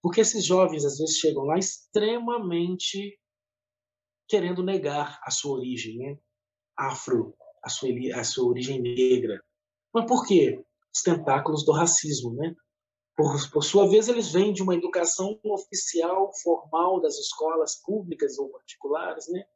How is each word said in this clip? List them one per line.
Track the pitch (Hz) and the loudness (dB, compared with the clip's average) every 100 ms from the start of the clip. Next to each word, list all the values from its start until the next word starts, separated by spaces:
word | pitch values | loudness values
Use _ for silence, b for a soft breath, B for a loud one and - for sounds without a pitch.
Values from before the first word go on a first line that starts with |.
Porque | 175 226 | 0 2
esses | 214 220 | 2 0
jovens, | 170 185 180 156 | 2 4 2 2
às | 143 139 | -4 -2
vezes, | 156 - | -2 0
chegam | 160 139 | 0 0
lá | 139 170 | -2 -2
extremamente | 185 - _ 214 214 240 233 240 190 170 175 185 - 196 202 - _ _ _ _ _ _ _ _ _ _ _ | -2 -10 _ 0 0 -2 -4 -4 -2 -2 -2 -2 -6 -6 -10 -14 _ _ _ _ _ _ _ _ _ _ _
querendo | 208 175 180 | 0 0 -2
negar | 180 190 147 147 147 - | -2 -2 -2 -4 -6 -10
a | - | -8
sua | - 143 135 | -6 -4 -6
origem, | 123 120 113 113 | -6 -8 -8 -10
né? | 135 143 _ _ _ _ _ - | -10 -12 _ _ _ _ _ -8
Afro, | 135 131 - 120 - - - _ | -6 -6 -2 -2 -2 -10 -20 _
a | 120 | -10
sua, | - 135 120 127 | -6 -4 -2 -4
a | - | -4
sua | 117 - 123 | -6 0 0
origem | 123 131 135 | 0 -2 -4
negra. | 120 123 127 123 110 95 _ _ _ _ _ | -2 2 4 4 0 -6 _ _ _ _ _
Mas | 226 | -4
por | 226 247 | 2 0
quê? | - 185 135 - - _ _ | 4 4 4 0 -12 _ _
Os | - | -2
tentáculos | 185 160 143 135 147 151 | 0 0 0 0 0 0
do | 147 | 2
racismo, | 147 170 160 151 131 120 | 2 4 2 0 -4 -4
né? | 123 165 170 _ _ _ _ _ | -6 -6 -8 _ _ _ _ _
Por, | - 147 139 - | 4 4 4 0
por | 151 | 0
sua | 143 202 202 | 4 6 8
vez, | 214 226 | 8 6
eles | 240 190 | 0 2
vêm | 170 208 | 4 4
de | 190 | 2
uma | 185 | 0
educação | 175 175 180 170 - 190 214 | 0 0 0 0 0 -4 -4
oficial, | 214 196 - 190 - 170 170 185 202 - | -4 -4 -4 -6 -2 0 0 0 -2 -2
formal, | 175 165 - 160 180 185 | 0 0 0 0 2 2
das | 160 143 | 0 -2
escolas | - - 156 160 151 | -8 -4 -2 0 -2
públicas | - - 208 175 151 143 131 | -4 -4 -6 -6 -4 -4 -4
ou | 135 | -10
particulares, | - - - - - 180 - - | -10 -20 -14 -6 -4 -4 -10 -8
né? | 349 - | -10 -10